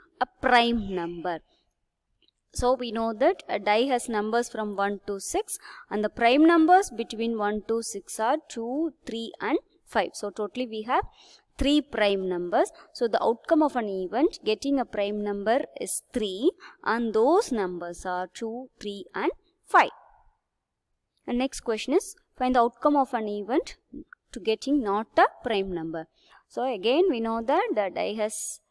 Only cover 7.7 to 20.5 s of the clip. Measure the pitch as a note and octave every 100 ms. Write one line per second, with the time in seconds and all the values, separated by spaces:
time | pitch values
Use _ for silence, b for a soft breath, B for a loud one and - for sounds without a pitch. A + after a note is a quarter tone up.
7.7 | A3+ A3+ G3 - - A3+ D#4 - A3+ A#3
8.7 | C#4 E4 - - A3+ A3+ - G#3+ D4+ -
9.7 | _ - A3+ F3+ - G3+ F#3+ G#3 B3 A#3+
10.7 | G#3+ A3 D4+ - b b b b - C4+
11.7 | D4 - A3 G#3 G3 F#3 F3 F3 A3 F#4+
12.7 | - B - A#3 - G#3+ A#3 - D#4+ D4+
13.7 | B3+ G#3+ F#3+ F#3 A3+ D#4+ - G#3 G#3+ C#4
14.7 | C#4 A3 G#3 G3+ G#3 G#3 G3+ G3+ C4 -
15.7 | - F#3+ - - B3 G#3 F#3 D4+ - B
16.7 | B - A3+ A#3 G#3 B3 F#4 - A3+ F#3
17.7 | F3 F3 F3 F#3 F3+ F#3 - A3+ A#3+ C4
18.7 | - G#3 G3+ - F3 D4 - _ _ -
19.7 | F#4 - - _ _ _ _ _